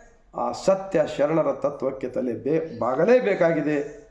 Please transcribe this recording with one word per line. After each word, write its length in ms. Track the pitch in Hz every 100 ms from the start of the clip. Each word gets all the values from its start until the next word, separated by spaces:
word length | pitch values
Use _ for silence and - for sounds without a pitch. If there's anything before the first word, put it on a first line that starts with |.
| - _ _
ಆ 180 | - 240
ಸತ್ಯ 480 | - - 190 190 165 143
ಶರಣರ 460 | - 143 160 143
ತತ್ವಕ್ಕೆ 560 | 135 143 143 127 135 127
ತಲೆ 260 | 127 123
ಬೇ-, 440 | 110 123 160 - 113
ಬಾಗಲೇಬೇಕಾಗಿದೆ. 1000 | 113 131 185 254 202 190 170 156 147 147 147 - -